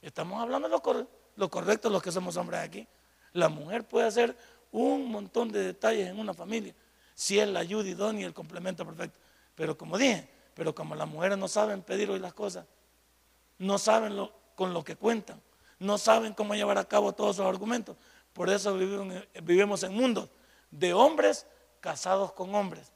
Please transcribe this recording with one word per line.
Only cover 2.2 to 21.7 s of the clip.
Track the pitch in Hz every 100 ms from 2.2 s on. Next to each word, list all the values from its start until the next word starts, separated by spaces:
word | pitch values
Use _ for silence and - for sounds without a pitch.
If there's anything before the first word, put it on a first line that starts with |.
| 180 170
hombres | 175 170
aquí. | 160 185 233 _ _ _ _
La | 175 160
mujer | 156 147 214 220
puede | 233 233
hacer | 208 233 247 - - _
un | 214 262 285 269
montón | 214 202 233 233
de | 208
detalles | 185 180 220 220 185
en | 190
una | 214
familia, | 170 175 226 202 - _ _ _ -
si | - 196
es | 214
la | 180
ayuda | 170 214 196
idónea | 175 208 220
y | 185
el |
complemento | 165 160 175 180 175 165
perfecto. | 165 170 - _ _ _ -
Pero | 156 156
como | - 180
dije, | 269 190 - _ _
pero | - 160 151
como | 156
las | 151 156
mujeres | 151 180 196
no | 185
saben | 214 214 196
pedir | 175 190 208
hoy | 190
las | 185
cosas, | 175 208 180 165 _ _ _ _ _ _ _ _ _
no | 190 196
saben | 220 220 220 202
lo, | 196 - _ -
con | 185
lo | 170
que | 160 160
cuentan, | 214 233 190 - _ _ _ _
no | 190 208
saben | 226 226 220
cómo | 208 208
llevar | 208 208 202
a | 190
cabo | 208 202
todos | 196 208 190
sus | 190
argumentos. | 185 208 240 208 180 _ - _
Por | - 175
eso | 202 202 190
vivimos, | 185 202 196 180 - -
vivimos | 165 180 202 196
en | 185
mundos | 202 254 220 - _ _ _ _
de | 147 180
hombres | 180 285 320 202 - - _ _